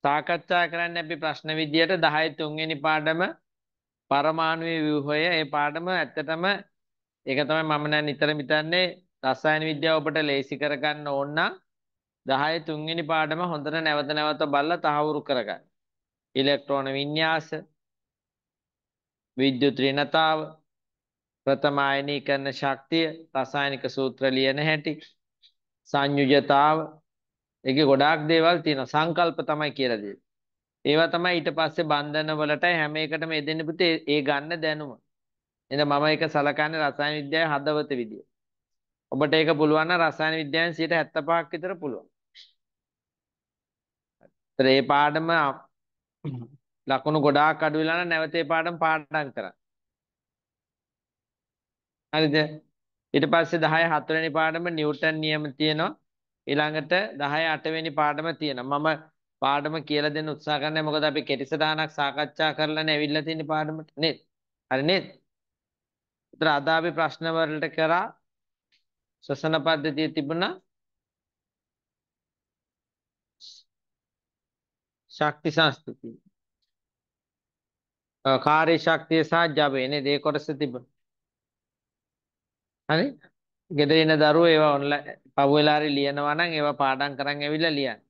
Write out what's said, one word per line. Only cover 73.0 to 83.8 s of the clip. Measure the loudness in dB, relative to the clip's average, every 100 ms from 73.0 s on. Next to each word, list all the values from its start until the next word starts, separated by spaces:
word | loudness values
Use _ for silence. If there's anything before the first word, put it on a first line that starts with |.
| _ _ _ _ -20 -20 _ _ _ _ _ _ _ _ _ _ _ _ _ _ _
ශක්ති | -2 -2 0 -2
සංස්කෘතිය. | 2 2 0 -16 -16 -18 -18 _ _ _ _ _ _ _ _ _ _ _ _ _ _ _ _ _ _ _ _
අ, | 0 2
කාර්ය | 4 4 4 4
ශක්තිය | 4 0 2 0
සහ | 2 2 2
ජවය | 2 0 0
නේද? | -2 -2 -2
ඒ | 0
කොටස | 0 -4 -6
තිබුණා. | -4 -4 -6 -14 _ _ _ _ _ _ _ _ _ _ _ _ _ _ _ _ _ _ _ -2
හරි? | 0 0 -6 _ _ _ _ _
ගෙදර | 0